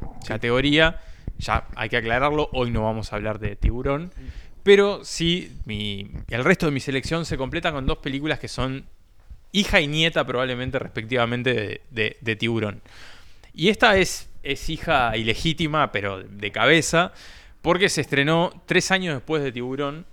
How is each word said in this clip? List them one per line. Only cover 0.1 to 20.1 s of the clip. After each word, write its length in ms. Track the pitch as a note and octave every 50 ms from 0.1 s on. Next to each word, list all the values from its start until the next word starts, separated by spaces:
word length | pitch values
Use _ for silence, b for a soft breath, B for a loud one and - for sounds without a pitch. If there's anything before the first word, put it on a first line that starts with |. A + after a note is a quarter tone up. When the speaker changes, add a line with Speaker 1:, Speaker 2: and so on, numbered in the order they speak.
| - - -
Speaker 1:
Sí. 60 | -
Speaker 2:
categoría. 680 | A2 A2 B2 A#2+ A#2+ B2+ C3+ C#3+ D3 D#3 D#3+ E3 E3 B B B B B B B B -
Ya 300 | - - G#2+ A#2 - - -
hay 140 | - A2+ A#2
que 80 | B2 A#2+
aclararlo, 520 | A2 A2+ A#2 B2 C3+ D3 D3 D3+ D3 - -
hoy 180 | C3 B2 A#2+
no 100 | A#2 A2
vamos 320 | A2 A2 A2 A2 G2+ - -
a 40 | G#2
hablar 200 | G#2+ G#2+ G#2+ G2+
de 180 | G#2 G#2 G2+
Tiburón, 560 | - - - - B2+ B2+ C3+ C#3 D3 E3+ F3+ B B C3+ B2+ B B B B B - -
pero 380 | G3 G3+ G3 G3+ G3+ G3+ D3 -
sí, 480 | - - - E3 E3+ F3 F3+ - - C3 - -
mi, 440 | A2+ G#2+ G#2 G#2 G#2 G2+ G2 G2+ - - - - -
el 140 | - A#2 B2+
resto 220 | D#3+ F#3+ - F3+
de 60 | D#3
mi 80 | C#3+ C3
selección 440 | - - C3+ C3+ B2+ - D#3 E3 E3
se 120 | - E3 C3+
completa 340 | C3 B2+ C3 E3 E3+ F3
con 140 | D#3 C#3 C3
dos 140 | C#3 - -
películas 400 | - D3 C3 C#3 D3 D#3 C#3+ -
que 80 | - A#2+
son 380 | - - B2 C3 C3 C#3 - - - - - - - - - - - - - - -
hija 280 | F#3+ G3+ - G#3+ G3
y 60 | D#3 C#3+
nieta 380 | D3+ D#3 D#3+ E3 D#3+ D#3+ C#3+
probablemente 540 | B2+ B2 B2 C3 B2+ B2+ A#2+ B2+ B2+ B2+ C3
respectivamente 720 | A2+ - - A#2+ A2 A2 B2+ B2 A#2 A#2 A#2+ B2 B2 C3 B2
de, 280 | A#2 G#2 G2 - - - -
de, 280 | - A2 G#2+ G#2+ - -
de 140 | - A2+ A2 G#2
Tiburón. 440 | A#2 A2+ A#2 A2+ G#2 G#2 F#2+ - B B B B B B B B B B B B B B -
Y 140 | - D#3 G3+
esta 300 | G#3 G#3 A#3+ A3+ G3+ F#3+
es, 320 | F3+ - - - - - - - -
es 260 | C#3+ C#3 - - -
hija 480 | D#3+ D3 - E3 D#3+ C3+ B2 A#2 A2 A2+
ilegítima, 760 | A2 A2+ G#2+ - - E3 D#3 - E3 D3+ D3+ D#3 C#3 A#2+
pero 320 | - G#2 G2 G2+ G2 F#2+ F#2+
de 280 | G2+ G2 G2+ G#2+ G#2 -
cabeza, 580 | G#2+ A2 C3+ D#3+ D#3+ - - - E3 F3 F#3+ B B B B B B B B B -
porque 280 | - D3+ F3 F3+ G3+ F3+
se 100 | - E3
estrenó 540 | C3 - - C3+ C#3 D3+ E3 E3 E3+ - - - -
tres 260 | - E3+ - - -
años 220 | F#3 F#3+ F#3 F3 D3
después 280 | B2+ - - D#3 D#3 C#3+
de 80 | C3+
Tiburón 540 | A#2 B2 A#2+ B2+ C3 C3 C#3+ C#3 D3 D#3+ F3 -